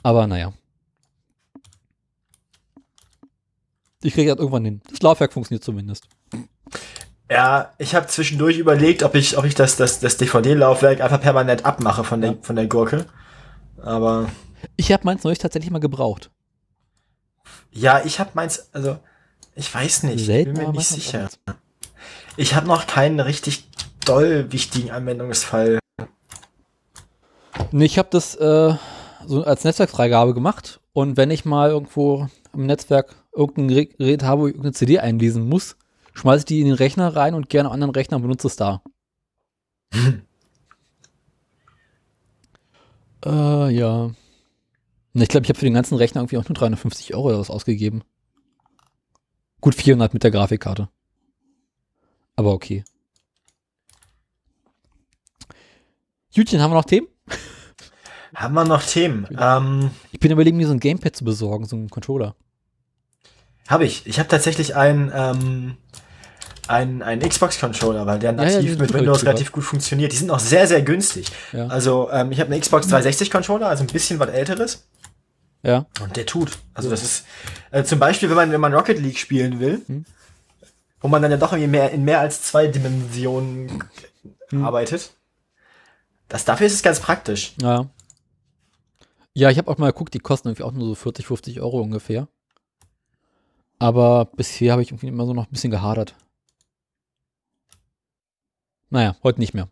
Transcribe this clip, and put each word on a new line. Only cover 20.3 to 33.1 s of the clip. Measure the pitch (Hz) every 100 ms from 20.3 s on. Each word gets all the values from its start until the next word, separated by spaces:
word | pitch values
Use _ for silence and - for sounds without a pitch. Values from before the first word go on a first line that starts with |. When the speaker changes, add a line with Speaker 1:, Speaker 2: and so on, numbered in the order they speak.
| 110 147
Speaker 2:
bin | 156
mir | 156
Speaker 1:
aber | 151
Speaker 2:
nicht | -
Speaker 1:
manchmal | 151 - 110 95
Speaker 2:
sicher. | -
Speaker 1:
braucht's. | - 92 _ _ - _ - - - -
Speaker 2:
Ich | 135
hab | 151
noch | 160 160 -
keinen | 139 147 156
richtig | 131 147 - 143 _ - - -
doll | - 131 160 156 123
wichtigen | 131 - 127 120
Anwendungsfall. | 120 127 120 123 113 - 113 113 113 _ - - _ _ - _ _ _ _ _ - _ _ _ _ _ - -
Speaker 1:
Nee, | 147
ich | 156 -
hab | 185
das, | 180 -
äh, | - 156 156 160 160 - - - -
so | 160 139
als | 151 139
Netzwerkfreigabe | 160 - 185 - 120 117 120
gemacht | 123 147 - - - _
und | - 139 135
wenn | 135
ich | 151
mal | 156 147 147
irgendwo | 151 143 - 143 139 143 _ _
im | 143
Netzwerk | 135 147 - 139 -